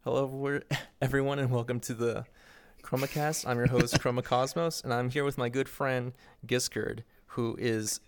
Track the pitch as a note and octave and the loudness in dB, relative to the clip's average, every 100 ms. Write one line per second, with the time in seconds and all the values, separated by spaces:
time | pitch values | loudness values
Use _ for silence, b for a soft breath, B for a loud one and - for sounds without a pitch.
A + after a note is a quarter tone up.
0 | - B2+ C3+ C3+ C#3 C#3 - D3 - _ | 0 0 0 -2 -2 -2 -2 -6 -6 _
1 | C3+ C3+ C#3 C#3+ B2+ B2 A#2 A#2+ - A2+ | 0 2 2 2 2 2 0 -4 -4 -2
2 | A#2 A2 A#2 b b b b b - B2+ | 0 0 -8 b b b b b -4 -2
3 | C#3 D3+ D3 D#3+ - A#2+ A#2+ B2 A#2+ D3 | 0 0 0 0 0 2 4 4 2 2
4 | C3 B2 - B2 C3+ - E3 - - A#2+ | 2 0 2 2 2 0 -2 -2 -2 0
5 | B2+ C3+ C#3+ C#3 A#2+ B2+ C3 - C3+ B2+ | 0 0 -2 0 -2 0 -2 -2 -2 0
6 | B2 - b b A#2 B2+ - - - A2+ | -2 -10 b b 0 0 2 -2 -2 -4
7 | - - - - A#2 A2+ A#2+ A2 G#2+ - | -10 -20 -10 -2 -2 0 0 0 0 -6